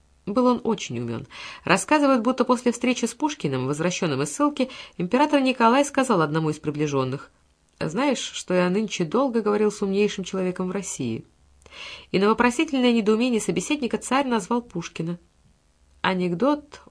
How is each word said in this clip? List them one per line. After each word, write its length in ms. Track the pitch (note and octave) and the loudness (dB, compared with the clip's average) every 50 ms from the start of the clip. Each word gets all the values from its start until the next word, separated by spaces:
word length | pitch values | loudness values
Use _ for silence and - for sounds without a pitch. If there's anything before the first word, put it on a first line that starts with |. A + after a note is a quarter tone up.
| _ _ _ _ _ | _ _ _ _ _
Был 200 | - G#2 - B3 | -4 0 2 4
он 140 | B3 B3 A3+ - | 4 2 2 0
очень 340 | A3+ A3 - - - B2+ A#2 | -2 -4 -4 -4 -6 -6 -6
умён. 280 | B2 A#2 A#2 A2+ C#3+ - - - - - - - - | -4 -4 -6 -8 -8 -12 -16 -16 -16 -16 -18 -6 0
Рассказывают, 580 | - F3 F#3+ - - D4+ D#4 C#4+ C4+ C4+ B3 | 2 2 2 2 2 2 4 4 4 4 4
будто 220 | G#3+ B3+ B3+ C4 B3 | 2 0 0 0 2
после 280 | B3 B3+ A#3+ - B3 | 0 0 2 0 0
встречи 340 | A3+ - - B3 B3 - - | -2 0 -2 -2 -2 -2 -4
с 80 | A3+ - | -6 2
Пушкиным, 520 | - D4 D4+ D4 - - D3 C3 C3 B2+ | 4 2 2 4 0 -4 -2 -2 -2 -2
возвращённым 560 | C3 D3 D3 E3 F3+ F3+ - G3 E3 C#3 B2+ | -2 -2 -2 -2 -2 0 0 -2 0 0 0
из 100 | D3 D3+ | -2 -2
ссылки, 360 | - - C#4+ D4 D4 - B3+ B3+ - - - - - - | 0 2 2 2 2 0 -2 -4 -4 -10 -20 -14 -8 -8
император 420 | F3 F3+ - B3+ D4 D4+ D4+ C#4+ | -2 0 2 2 4 4 4 4
Николай 440 | C4 C4 B3 - A#3 A3+ A#3+ C#4 C#4+ | 4 2 2 4 4 6 6 4 4
сказал 360 | C#4+ - C#4 C4 B3 A3 F3 | 2 0 0 2 2 2 2
одному 300 | D#3 D3 D3+ D#3+ D#3+ D3+ | 2 2 2 0 0 0
из 80 | D3+ - | -2 -2
приближённых: 720 | - D3+ D3 D3 D3+ D3 C#3 C3+ C3 C3 B2+ C3 - - _ _ _ _ _ _ _ _ _ - | -6 -6 -2 -2 -2 0 0 0 0 0 -4 -6 -10 -14 _ _ _ _ _ _ _ _ _ -8
"Знаешь, 400 | - D#3 D#3 A3 C#4 D4 B3 - | -6 -4 -2 0 0 0 0 -2
что 320 | - - - - - - F3+ | -4 -8 -10 -10 -4 0 0
я 140 | F3+ F3+ F3+ | 2 2 2
нынче 360 | F3+ G#3+ A3+ F#3+ - - F3+ | 0 0 -2 -2 -4 -4 -4
долго 360 | D3+ - A#3 C#4 C4+ A3+ A#3 | -2 0 0 0 2 0 0
говорил 320 | G3+ G#3 G#3 G#3 G#3+ G#3 | 0 0 0 2 2 0
с 100 | G#3 - | 0 -2
умнейшим 420 | G3+ G3 F#3+ G3+ G#3 G3+ - - F#3 | -2 0 2 2 2 0 0 -4 -8
человеком 440 | - - F#3+ F#3 F#3 F3+ F#3 F#3 F3+ | -6 -4 -2 -2 -2 -4 -4 -6 -4
в 40 | |
России?" 520 | F#3 G3+ F3+ - - - C3+ A#2 A2+ - - _ _ _ _ _ _ _ _ - - - - - - - - - | -6 -6 -8 -8 -8 -6 -4 -4 -4 -6 -8 _ _ _ _ _ _ _ _ -20 -20 -18 -18 -16 -18 -18 -8 -4
И 60 | - F#3+ | 0 2
на 100 | G3 G#3 | 2 4
вопросительное 640 | A3 - A#3+ B3 A#3+ - E4 D#4 C#4 C4 B3 B3 | 4 4 2 2 2 0 -2 0 0 2 4 4
недоумение 480 | A#3 A#3 G3+ G#3 A3 G#3+ B3 C4 A#3+ G#3+ | 4 4 2 2 2 2 2 0 0 0
собеседника 560 | - - F3 G3 F3+ - D4+ D4 C4+ A3 - | -2 -2 -2 -2 -2 -2 -2 -2 -2 -2 -4
царь 300 | G#3+ - - B3 C4+ C#4+ | -6 -4 0 0 0 2
назвал 340 | B3+ A#3+ A3 F3+ - A#3 B3 | 0 -2 -2 -2 -2 -2 -4
Пушкина. 560 | A#3+ A#3+ - F3 E3+ - - - E3 E3+ F3 F3 _ _ _ _ _ _ _ _ _ _ _ _ _ _ _ _ | -4 -4 -8 -8 -8 -8 -8 -8 -8 -6 -8 -10 _ _ _ _ _ _ _ _ _ _ _ _ _ _ _ _
Анекдот 800 | - F3+ F#3+ F3+ F3+ F3+ F3 E3+ A#3 C#4 D4+ D4 D4 - - - - - | -2 -2 0 0 0 -2 0 2 2 2 2 0 -2 -10 -20 -20 -20 -20